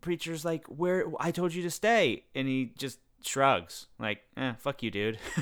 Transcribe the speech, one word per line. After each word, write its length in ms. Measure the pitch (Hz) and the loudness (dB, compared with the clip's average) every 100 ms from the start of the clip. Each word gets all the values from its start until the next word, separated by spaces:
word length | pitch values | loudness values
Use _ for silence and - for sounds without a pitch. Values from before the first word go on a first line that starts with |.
Preacher's 440 | 175 170 165 160 165 | -4 -4 -4 -4 -2
like, 200 | 160 - | -4 -6
"Where? 380 | 147 180 185 - 120 | -2 2 2 0 -2
I 120 | 156 | -2
told 220 | 170 175 | 0 0
you 100 | 175 | 0
to 80 | 175 | -4
stay." 520 | - 214 233 151 98 - 135 | 0 4 6 4 2 -4 -4
And 120 | 135 | 0
he 240 | 131 120 - | 0 -2 -6
just 220 | 139 - _ _ | -8 -8 _ _
shrugs. 640 | - 135 139 101 85 - - - | -4 4 6 4 0 -12 -16 -6
Like, 220 | 110 101 _ - | -4 -4 _ -6
"Eh, 160 | 131 117 | -4 -4
fuck 240 | 143 139 | -4 -4
you, 80 | 113 | -2
dude." 260 | 101 107 110 - - | 0 0 -2 -4 -6